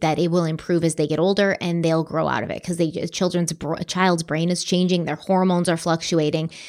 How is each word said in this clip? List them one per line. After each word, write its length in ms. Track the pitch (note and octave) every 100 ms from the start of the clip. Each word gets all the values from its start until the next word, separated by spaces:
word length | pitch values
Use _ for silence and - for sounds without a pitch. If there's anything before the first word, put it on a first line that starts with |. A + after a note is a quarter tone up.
that 180 | D#3+ D3+
it 140 | E3+
will 120 | F3
improve 380 | E3 D#3+ - F3
as 140 | E3 D#3
they 100 | D3+
get 140 | D#3
older 360 | F3+ G3+ G3 F#3
and 240 | F3+ E3+
they'll 180 | E3 D#3+
grow 240 | D#3+ D#3+ D#3
out 160 | B2+
of 80 | G#2+
it 100 | -
'cause 120 | - E3+
they, 120 | E3
a 180 | F3 D#3+
children's 460 | - F3+ F3+ E3+
br-, 220 | D#3+ D3
a 100 | E3
child's 400 | E3+ F#3 F#3 E3+
brain 260 | E3 D#3 E3+
is 140 | F3
changing, 400 | - F3+ F3+ F3+
their 100 | D#3+
hormones 540 | D3+ - F#3 F#3 F3 F3
are 80 | E3
fluctuating. 720 | F3 E3 - E3 D3+ D#3+ D#3+ -